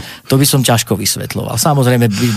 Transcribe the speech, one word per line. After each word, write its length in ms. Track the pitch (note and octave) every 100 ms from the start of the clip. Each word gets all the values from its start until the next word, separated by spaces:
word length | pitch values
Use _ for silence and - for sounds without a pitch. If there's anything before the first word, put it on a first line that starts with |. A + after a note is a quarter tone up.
| - - -
To 100 | C3+
by 100 | C#3
som 140 | C#3
ťažko 340 | B2 A#2+ - G#2
vysvetľoval. 600 | G#2 - G2+ - - A#2
Samozrejme 520 | E3 C#3+ B2 B2 A#2
by 200 | G2+ A#2+